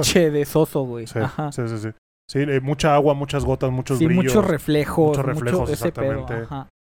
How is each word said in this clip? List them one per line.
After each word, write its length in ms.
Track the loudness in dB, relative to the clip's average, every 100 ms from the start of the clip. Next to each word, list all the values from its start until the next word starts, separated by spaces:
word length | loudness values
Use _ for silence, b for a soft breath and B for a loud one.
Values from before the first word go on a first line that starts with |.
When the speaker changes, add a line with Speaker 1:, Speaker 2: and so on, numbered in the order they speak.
| 4
Speaker 1:
H 220 | 4 4
D 140 | 2 0
soso, 380 | 2 2 0
güey. 240 | -4 -6 -6
Speaker 2:
Sí, 100 | -4
Speaker 1:
Ajá. 320 | -4 -4 -6
Speaker 2:
sí, 100 | -4 -4
sí, 100 | -4
sí. 100 | -8 -10 _ _ -6
Sí, 100 | -2
eh, 200 | 0 0
mucha 340 | -2 0 4 4
agua, 180 | 4
muchas 320 | 2 -2 -2 -2
gotas, 260 | 0 0
muchos 280 | -2 -2 2
Speaker 1:
Sí, 60 | 2
Speaker 2:
brillos. 200 | 4 4
Speaker 1:
muchos 200 | 4 2
reflejos, 640 | 0 0 0 0 2 2
Speaker 2:
Muchos 160 | 2 -2
reflejos, 340 | -2 -2 0
Speaker 1:
mucho 120 | -2
ese 180 | -2 -4
pedo, 200 | -2 -4
Speaker 2:
exactamente. 320 | -4 -6 -8 -8
Speaker 1:
ajá. 220 | -12 -14 _